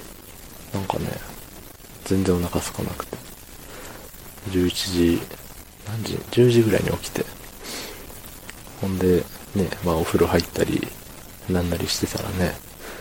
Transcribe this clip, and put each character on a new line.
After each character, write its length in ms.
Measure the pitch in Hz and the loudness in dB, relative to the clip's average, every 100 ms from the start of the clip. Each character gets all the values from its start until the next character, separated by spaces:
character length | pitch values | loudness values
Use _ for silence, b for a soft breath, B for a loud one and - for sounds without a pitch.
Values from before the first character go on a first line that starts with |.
| B - - - - - - | B -18 -18 -18 -18 -16 -8
な 80 | 101 | -6
ん 40 | |
か 160 | 95 - | -2 -2
ね、 80 | - - - - - - - - - - | -2 -6 -8 -14 -16 -16 -18 -18 -20 -10
全 200 | - 95 | 0 2
然 120 | 95 87 | 4 4
お 40 | |
腹 200 | 87 85 | 2 -2
空 120 | - | -4
か 100 | - | -4
な 80 | - | -4
く 160 | - - | -4 -10
て。 100 | - - - - - B B B B B - - - 98 | -10 -14 -18 -18 -18 B B B B B -18 -18 -12 -2
十 160 | 92 90 | 2 2
一 240 | - 95 | 2 0
時、 280 | 87 85 82 - - - - - - 101 | 4 6 4 0 -12 -16 -16 -18 -16 -8
何 160 | 110 | -6
時？ 160 | 107 87 - | -4 -4 0
十 220 | - 123 | 6 8
時 100 | 117 | 10
ぐ 80 | 110 | 8
ら 80 | 95 | 6
い 60 | |
に 80 | - | 2
起 60 | 85 | -2
き 120 | - | -2
て。 160 | - - - - - B B B B B - - - - - - - | -4 -4 -6 -16 -14 B B B B B -14 -16 -16 -16 -16 -14 -6
ほ 60 | 98 | -2
ん 120 | 92 | 2
で、 240 | 92 87 - - - 101 | 6 6 4 -8 -4 0
ね、 120 | 87 - | 0 0
ま 100 | 87 | 2
あ、 20 | 80 | 2
お 80 | |
風 160 | 85 - | 4 4
呂 80 | 85 | 6
入 120 | 87 | 6
っ 40 | |
た 200 | 85 - | 2 0
り、 240 | - - - - - - - - - | 2 2 -2 -8 -16 -16 -16 -10 0
な 120 | 92 | 2
ん 100 | 87 | 2
な 60 | 85 | 0
り 100 | - | 0
し 100 | - | 0
て 80 | - | -2
た 160 | - | -2
ら 80 | - | -4
ね、 260 | 95 90 - - - B B | 0 0 -2 -10 -16 B B